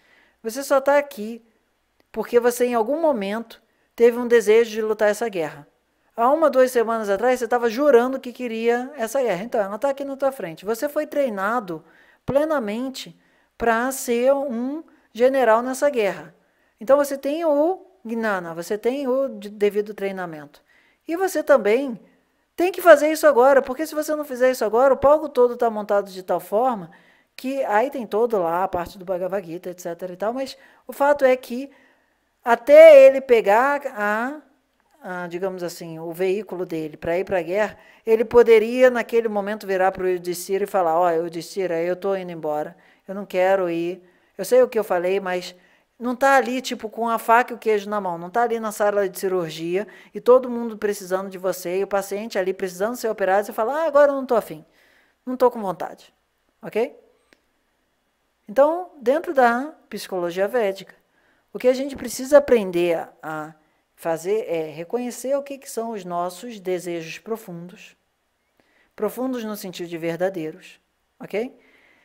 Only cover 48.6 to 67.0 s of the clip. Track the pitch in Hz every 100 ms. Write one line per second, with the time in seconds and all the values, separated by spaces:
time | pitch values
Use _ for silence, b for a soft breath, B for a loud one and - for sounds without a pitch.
48.6 | 220 202 208 202 190 185 196 185 165 156
49.6 | 165 180 208 B B 202 226 254 254 233
50.6 | 233 208 208 202 180 185 196 185 185 180
51.6 | 170 185 196 196 190 202 226 208 185 190
52.6 | 190 175 208 247 226 214 190 196 208 226
53.6 | 226 294 320 285 285 277 262 233 - 160
54.6 | - b b b b b - 254 247 233
55.6 | 196 170 - - - _ _ _ _ _
56.6 | 196 208 262 - _ _ _ _ _ _
57.6 | _ _ _ _ _ _ _ _ - 208
58.6 | 294 339 359 294 233 262 - 277 240 240
59.6 | 294 - _ 202 - 185 175 170 202 247
60.6 | 202 190 - _ _ _ _ _ _ 202
61.6 | 247 254 277 269 240 - 262 285 285 240
62.6 | 190 170 175 165 - _ 156 156 151 165
63.6 | _ _ _ _ 170 160 175 214 - 165
64.6 | 156 147 170 240 247 226 254 277 277 277
65.6 | - - 226 220 180 175 180 180 240 214
66.6 | 180 180 175 170